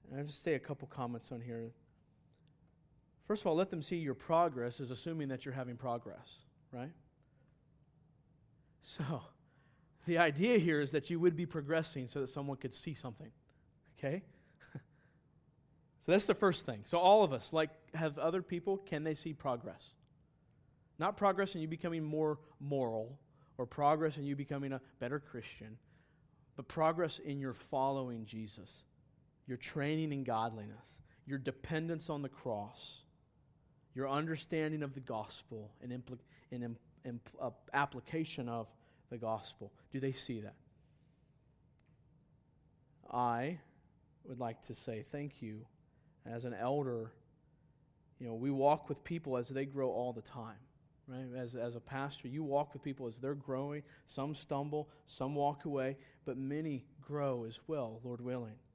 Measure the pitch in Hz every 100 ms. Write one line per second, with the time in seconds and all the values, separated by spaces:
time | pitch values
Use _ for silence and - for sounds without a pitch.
0 | - 131 147 147 170 139 - 139 131 -
1 | 120 120 - 123 120 117 117 - _ _
2 | _ _ _ _ - _ _ _ _ _
3 | _ _ - 208 185 160 190 170 139 175
4 | 151 127 - 165 170 131 120 120 127 120
5 | 170 165 139 127 135 131 123 120 131 120
6 | 107 - - - - _ _ 123 135 -
7 | - _ _ _ _ _ _ _ _ _
8 | _ _ _ _ _ _ _ _ - -
9 | 135 143 - _ _ _ _ _ _ _
10 | - 170 170 143 214 226 165 151 139 147
11 | - 170 175 160 170 165 143 160 156 139
12 | 123 143 127 147 139 135 127 - - 139
13 | - 117 156 - _ _ _ _ _ -
14 | 139 175 - - _ _ - - - _
15 | _ _ _ _ _ _ _ _ _ _
16 | - 190 - 196 196 165 - 110 - 170
17 | 180 214 190 127 - 160 156 - - 156
18 | 160 147 156 185 175 175 196 196 196 151
19 | 156 156 170 143 139 120 120 - - -
20 | _ _ _ _ _ _ _ _ _ -
21 | 175 202 202 190 196 175 160 165 175 165
22 | 151 151 156 151 - - 143 139 120 113
23 | 113 139 - _ - - 123 - 143 156
24 | 160 151 143 139 139 139 139 135 - -
25 | 123 143 143 123 107 - 107 117 _ -
26 | _ _ _ _ - - 123 - 156 165
27 | 165 - 156 139 135 117 - 143 135 135
28 | 127 117 107 110 107 104 90 - - _
29 | _ _ _ _ - 123 - 156 143 156
30 | 156 139 123 110 117 110 104 107 - -
31 | - - - 139 131 - - 160 165 165
32 | 160 147 139 - 127 104 104 - - -
33 | - _ _ _ _ _ _ _ _ 127
34 | 135 143 160 160 - 160 156 156 139 135
35 | 127 113 107 - - 110 107 - 123 127
36 | 123 123 - - _ 123 120 117 - -
37 | 127 120 - - 127 - - 139 143 123
38 | - 160 160 - 120 117 - - _ _
39 | _ 120 113 110 - - 101 - - 131
40 | 135 127 - 117 104 - - _ _ _
41 | _ _ _ _ _ _ _ _ _ _
42 | _ _ _ _ _ _ _ _ _ _
43 | - 123 123 120 135 175 - - _ _
44 | _ _ - 123 120 113 - 120 - 110
45 | 110 143 143 - 113 107 127 _ _ _
46 | - _ 120 117 123 104 120 143 135 120
47 | 113 - _ _ _ _ _ _ _ _
48 | _ _ 123 113 131 135 143 156 - 143
49 | - 170 143 127 120 135 139 139 131 101
50 | 123 117 - 131 110 107 127 _ _ _
51 | - 127 131 127 120 123 120 120 - 135
52 | 139 139 127 143 151 139 147 135 147 131
53 | 123 113 135 147 139 131 143 147 143 -
54 | - - 139 147 - 139 147 151 147 -
55 | - - 131 147 143 143 165 143 131 135
56 | - - - 131 135 147 160 135 - -
57 | 139 147 139 123 113 - - 151 117 113
58 | 123 120 123 127 113 107 -